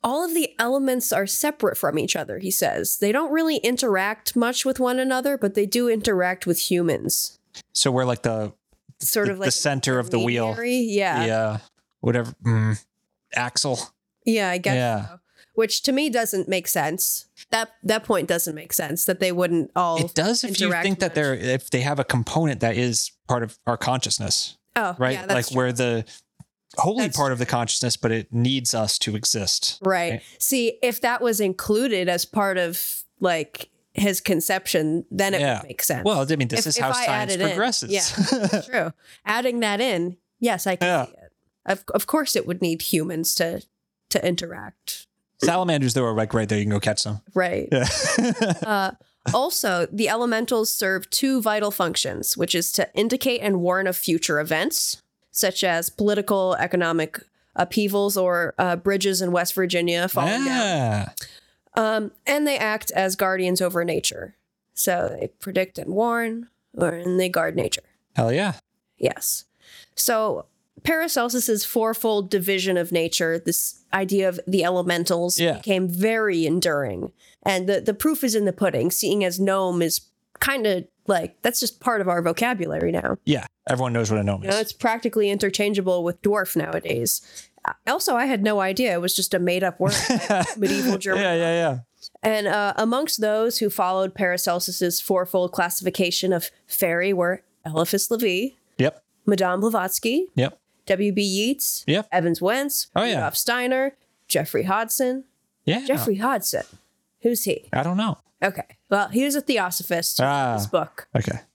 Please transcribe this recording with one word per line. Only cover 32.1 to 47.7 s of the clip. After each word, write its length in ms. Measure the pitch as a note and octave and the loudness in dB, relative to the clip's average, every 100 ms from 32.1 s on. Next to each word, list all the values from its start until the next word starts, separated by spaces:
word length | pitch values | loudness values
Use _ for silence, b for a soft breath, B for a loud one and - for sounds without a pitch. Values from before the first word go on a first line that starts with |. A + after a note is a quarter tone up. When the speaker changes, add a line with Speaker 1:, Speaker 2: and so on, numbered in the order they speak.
| F3 - | 0 -2
Speaker 1:
part 320 | G#3+ G3 F#3 | 0 0 0
of, 460 | E3+ F3 - - - _ | 0 -2 -6 -6 -12 _
like, 500 | F#3 E3 D#3 - - _ _ | 0 0 -4 -10 -18 _ _
his 280 | - G3+ F#3+ | 0 0 0
conception, 800 | - F3 - F#3+ - F3 D#3 E3 - | 0 0 2 -2 0 0 2 -2 -4
then 220 | F#3+ G3 | -2 0
it 80 | F#3+ | 2
Speaker 2:
Yeah. 180 | C#3+ A2 | 0 0
Speaker 1:
would 60 | - | -6
make 160 | - | -4
sense. 220 | - C3+ - | -2 0 2
Speaker 2:
Well, 200 | G3+ C3+ | 2 2
I 60 | D#3 | 2
mean, 120 | B2 | 2
this 140 | A3+ | 0
Speaker 1:
If, 60 | A3+ | 0
Speaker 2:
is 100 | - | 0
Speaker 1:
if 60 | |
Speaker 2:
how 80 | C3+ | 0
Speaker 1:
I 140 | B3 A#3+ | 0 0
Speaker 2:
science 40 | G#3 G#3 | 0 0
Speaker 1:
added 80 | F#3+ | 0
in. 60 | G3+ | 0
Speaker 2:
progresses. 420 | F#3 A#3+ - G3+ | 0 0 -2 -2
Speaker 1:
Yeah, 480 | G3 - - G3 C4+ | -2 0 0 0 2
Speaker 2:
<laughs> 100 | G3+ | 0
Speaker 1:
that's 200 | G#3 - | -2 -2
true. 260 | B3+ D#3+ - B B - | -2 -2 -6 B B -2
Adding 340 | A3 B3 A#3+ | 0 0 0
that 200 | A3 G3+ | 0 0
in, 360 | B3+ F#3 F3 F3+ _ _ | 0 0 -2 -6 _ _
yes, 280 | A#3 F#3+ G3+ | 0 0 -2
I 80 | F#3 | 0
can 100 | F3 | 2
Speaker 2:
Yeah. 180 | E3+ B2 | 2 0
Speaker 1:
see 40 | |
it. 180 | - F2 _ _ _ - | -8 -20 _ _ _ -4
Of, 180 | G3 - | -4 0
of 140 | G3 - | -2 0
course 280 | D#4 C#4+ G3+ | 0 2 -2
it 100 | - | -2
would 140 | F3+ | -2
need 220 | F3 E3 | -2 -2
humans 500 | - E3 D#3+ E3 E3 - | 0 0 0 -2 -2 0
to, 280 | E3 - - _ _ _ _ | -2 -4 -12 _ _ _ _
to 160 | G3+ F3+ | -2 0
interact. 840 | F3 E3+ - - _ - - - _ _ _ | -2 -6 -12 -16 _ -14 -14 -14 _ _ _
Speaker 2:
Salamanders, 500 | - F3 F3+ D3+ B2+ A#2+ | 0 2 2 2 2 2
though, 80 | A#2+ | 2
are, 80 | A2 | 2
like, 180 | A2 | 2
right 140 | A#2 G#2+ | 0 2
there. 100 | G#2 | 0
You 60 | G#2 | 2
can 60 | |
go 80 | G2+ | 0
catch 240 | - G#2 | 0 0
them. 180 | A2 G#2 - | -2 -6 -4
Speaker 1:
Right. 340 | - F3+ G2 - | -2 0 -2 0